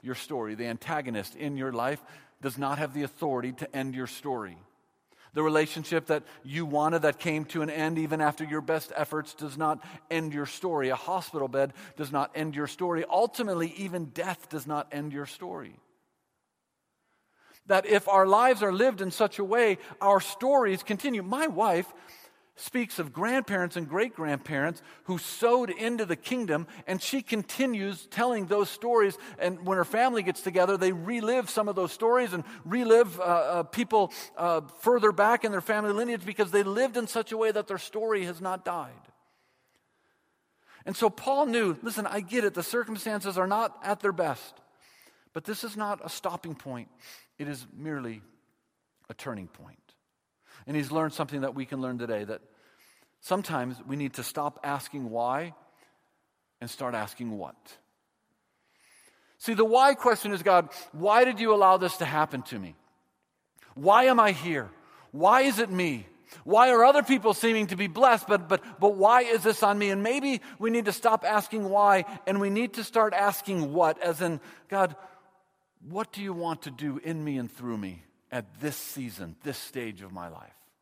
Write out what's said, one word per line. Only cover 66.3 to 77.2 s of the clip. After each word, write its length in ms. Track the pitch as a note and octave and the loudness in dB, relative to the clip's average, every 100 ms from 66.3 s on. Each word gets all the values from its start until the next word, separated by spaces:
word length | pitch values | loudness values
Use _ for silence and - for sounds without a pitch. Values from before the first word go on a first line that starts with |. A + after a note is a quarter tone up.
| - | -18
Why 260 | - G#3+ B3+ | 2 6 8
are 140 | A#3+ | 10
other 180 | B3 C#4+ | 8 8
people 300 | A#3+ C4 G#3+ | 4 2 2
seeming 340 | G3 A3+ A3 G#3 | 2 2 2 0
to 80 | |
be 120 | F#3+ G3 | -2 -4
blessed, 400 | E3 C4 A#3 - | 4 6 6 2
but, 200 | G3+ E3 | 0 2
but, 160 | F#3+ - - | -2 -2 2
but 160 | G3+ | 2
why 280 | G3 G3+ B3 | 6 6 6
is 200 | B3 A3+ | 6 2
this 180 | G3 G#3+ | 2 2
on 160 | G#3 G3+ | 2 2
me?" 140 | G3+ | 0
And 100 | G3 | 0
maybe 400 | G#3+ C#4 C#4 B3+ - - | 0 0 -2 -4 -6 -6
we 140 | A3+ | -2
need 140 | A#3 | 0
to 80 | G#3 | 0
stop 320 | - A#3 A3 | 0 2 2
asking 440 | G3 G#3+ G3+ A3 G3 | 2 0 0 -4 2
why, 360 | G3+ G3+ F#3+ F3 F#3+ | 4 6 6 2 -6
and 140 | - G3+ | -2 0
we 100 | G3+ | 0
need 260 | G3+ A#3+ | 0 -2
to 80 | - | -6
start 300 | G#3+ A3+ G#3+ | -2 2 2
asking 600 | F#3 G3+ - - F#3 D3 | 4 0 0 -4 -2 0
what, 260 | D#3+ E3 D#3 | 2 2 2
as 200 | F3 D#3 | -2 -2
in, 180 | F3 D3+ - - _ | -2 -4 -10 -20 _
"God, 280 | G3 F#3 D3 - - _ _ _ _ _ _ C#3 | 0 0 -2 -20 -20 _ _ _ _ _ _ -10
what 240 | F#3 A3 | -8 -8
do 120 | G3+ | -8
you 100 | G3 | -8
want 300 | E3+ E3+ D#3 | -4 -4 -6
to 80 | D3+ | -10
do 260 | B2 D3 C#3+ | -8 -6 -6
in 260 | D#3+ D#3+ | -6 -6